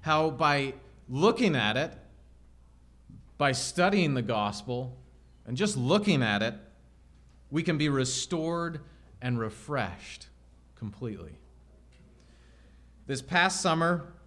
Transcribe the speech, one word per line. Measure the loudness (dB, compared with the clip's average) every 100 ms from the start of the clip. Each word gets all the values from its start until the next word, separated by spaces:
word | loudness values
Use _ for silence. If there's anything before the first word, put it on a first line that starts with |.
How | 0 0 0
by | 2 2 2 0 -6 -18 -20 -10
looking | 2 2 4 2 2
at | 2 0
it, | -4 -8 -20 -20 -20 -20 -20 -20 -20 -20 -20 -20 -20 -20 -20 -2
by | 0
studying | 0 -4 2 4 4 2
the | 0
gospel, | 0 0 0 -4 -6 -6 -6 -12 -20 -20 -20 -20 -8
and | -2
just | -2 0
looking | 2 4 4 4
at | 4 2
it, | 0 -4 -16 -20 -20 -20 -20 -20 -20 -20 -6
we | -2
can | 0 2
be | 2
restored | 2 0 -2 -4 -2 -2 -2 -4 -8 -14 -20 -20 -10
and | -4 -2
refreshed | -4 -8 -6 -4 -4 -6 -16 -18 -20 -20 -20 -20 -20
completely. | -12 -12 -8 -10 -10 -14 -18 -20 -20 -20 -20 -20 -20 -20 -20 -20 -20 -20 -20 -20 -20 -20 -20 -8
This | -8
past | 0 2 2 2
summer | 2 4 4 2 -2 -18